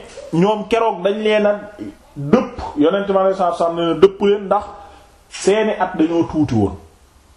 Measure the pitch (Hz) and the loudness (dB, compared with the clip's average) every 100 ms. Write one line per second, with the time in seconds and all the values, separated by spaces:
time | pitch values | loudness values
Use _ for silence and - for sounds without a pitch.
0 | - - - 160 190 214 190 226 226 196 | -16 -20 -6 0 2 2 0 0 0 0
1 | 185 214 214 214 202 208 - - - - | -2 0 0 2 2 0 -6 -16 -16 -18
2 | - 147 143 160 - - - - 147 196 | -18 -12 2 2 2 -8 -8 0 0 0
3 | 196 196 190 190 180 170 170 170 170 160 | 0 0 2 0 0 0 -2 0 -2 4
4 | 190 - 202 208 196 196 - - - - | 4 4 0 0 0 -2 -2 -14 -20 -20
5 | - _ _ - - 208 214 - 175 165 | -20 _ _ -6 0 2 2 -2 -2 0
6 | 160 170 160 - 147 113 98 85 - _ | 0 2 0 0 0 2 0 -4 -16 _
7 | _ _ _ | _ _ _